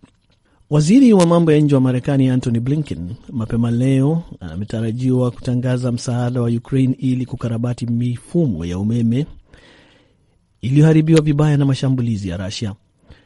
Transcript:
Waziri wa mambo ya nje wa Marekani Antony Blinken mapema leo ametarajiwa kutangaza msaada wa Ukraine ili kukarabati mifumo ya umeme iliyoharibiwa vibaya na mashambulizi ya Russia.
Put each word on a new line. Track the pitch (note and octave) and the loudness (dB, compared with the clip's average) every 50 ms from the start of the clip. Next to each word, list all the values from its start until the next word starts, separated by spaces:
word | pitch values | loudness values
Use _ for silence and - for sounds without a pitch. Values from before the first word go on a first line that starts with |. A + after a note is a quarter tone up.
| _ _ _ _ _ _ _ _ _ _ _ _ _ - | _ _ _ _ _ _ _ _ _ _ _ _ _ -2
Waziri | D3 D3+ D3+ D3+ G#3 C4+ C#4 A#3+ A3 | 0 2 4 4 6 6 6 8 6
wa | F#3+ F3 | 6 6
mambo | E3 E3+ E3+ E3+ D#3+ | 6 4 4 4 4
ya | D3+ D3+ | 4 4
nje | D3+ D3 C#3 | 4 4 4
wa | C3+ | 2
Marekani | C3 C3 B2+ B2+ B2 - C#3+ C3+ C3+ C3 | 2 2 0 -2 -2 0 0 2 2 2
Antony | B2+ B2+ B2+ B2+ A#2 A#2 | 2 0 0 -2 -2 -2
Blinken | A#2+ B2+ C#3+ D#3+ D3 - - E2 F2 F2 A2+ - - - | -2 -2 -2 -2 -4 -6 -8 -10 -10 -10 -12 -14 -14 -12
mapema | - B2 A2 A2 - A2+ A#2 A#2+ | -8 -8 -6 -4 -2 -2 -2 0
leo | A#2 A#2 B2+ C3+ C3+ C3 C3+ C#3+ D#3+ E3 E3+ - - - | 0 0 0 2 2 2 2 2 0 -2 -4 -8 -14 -16
ametarajiwa | - E2+ D#2 F2 G#2 G#2 - A2 A2+ A2+ A2 B2 B2+ C3 B2+ B2+ B2 B2 | -14 -12 -10 -10 -8 -8 -6 -6 -4 -4 -4 -4 -2 0 0 0 0 -2
kutangaza | A#2+ - - - B2 B2 A#2+ B2+ B2+ B2+ B2+ B2+ | -4 -6 -6 -4 -4 -2 -2 -2 -2 -2 -2 -4
msaada | A#2+ A#2+ - - A#2+ A#2+ B2 B2 B2+ B2+ | -4 -4 -4 -4 -4 -4 -4 -4 -2 -2
wa | A#2+ A#2 | -2 -2
Ukraine | A#2 A#2 A#2+ - - C3+ C3 B2+ C3 - | -2 -4 -4 -4 -2 0 0 0 0 -2
ili | - C3 B2+ B2+ B2+ | -2 -4 -2 -2 -4
kukarabati | A#2 - A#2+ - A#2 B2+ B2+ A#2 B2 A#2+ - B2 | -6 -8 -8 -6 -6 -4 -4 -4 -6 -6 -6 -6
mifumo | A#2 A#2+ A#2 B2 B2 A#2+ A#2 - - - F3 E3+ C#3 F#2+ D#2 E2 | -4 -4 -2 -2 -4 -6 -8 -10 -6 -2 -2 -2 -2 -2 -4 -6
ya | F2 F2 F#2 | -6 -6 -4
umeme | G2+ G#2+ A#2 A#2+ A#2 A2+ A#2 C3 D3+ - - - - _ _ - _ _ _ _ _ _ _ _ _ _ _ _ _ _ _ _ _ _ _ _ | -2 -2 -2 0 0 0 0 -2 -4 -6 -10 -16 -20 _ _ -20 _ _ _ _ _ _ _ _ _ _ _ _ _ _ _ _ _ _ _ _
iliyoharibiwa | - B2 C3+ D3 D3+ D#3+ D#3+ D#3+ D#3 D#3 E3 D#3+ | -6 0 2 4 4 6 4 4 4 4 4 4
vibaya | D3 D#3 D3 C#3+ D3+ D3+ D3 C#3+ | 4 2 0 0 2 2 2 2
na | C#3+ | 2
mashambulizi | C#3 C3+ - - C3 C3 B2+ A#2+ A#2 A2+ G2+ G2+ F#2+ | 0 0 0 0 -2 0 0 -2 -2 -4 -4 -4 -6
ya | E2+ F#2 | -8 -8
Russia. | G2 F#2 - - A#2+ G#2 F#2 - _ _ _ _ _ _ - - _ | -8 -8 -8 -8 -8 -10 -10 -12 _ _ _ _ _ _ -20 -20 _